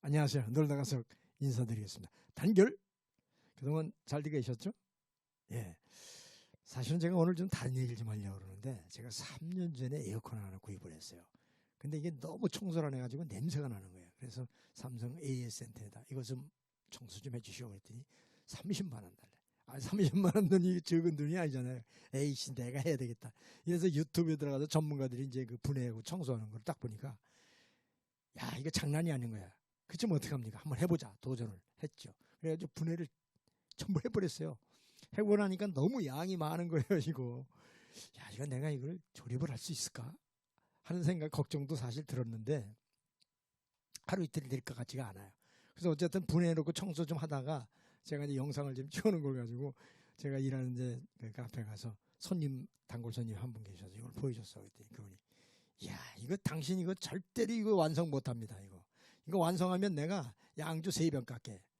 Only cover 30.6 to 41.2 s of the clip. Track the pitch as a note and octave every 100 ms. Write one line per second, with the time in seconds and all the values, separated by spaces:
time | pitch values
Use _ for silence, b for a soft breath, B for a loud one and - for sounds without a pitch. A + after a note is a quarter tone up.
30.6 | D#3 B2+ F3 E3+ A#2 G2 - B2+ A#2 F#2+
31.6 | _ _ D#3 - - - b b D#3+ D#3+
32.6 | E3+ - D#3+ E3+ E3 _ _ _ _ _
33.6 | _ - - F3+ B3 A#3 F#3 - D#3 C3
34.6 | _ B B B B - G#3+ G#3 G3+ F#3
35.6 | G3+ C#3+ D#3+ C4 D3+ C3+ F3+ F#3 D3+ E3
36.6 | F3 D#3+ - F#3 C#3 C#3+ B2 B2 C3+ B
37.6 | B B B B B - - - C#3+ B2+
38.6 | D3+ C#3+ C3+ F3 _ - - B2 D#3 A#2+
39.6 | - D3+ - - A#2+ - _ _ _ _
40.6 | _ _ - F3 D#3+ F3+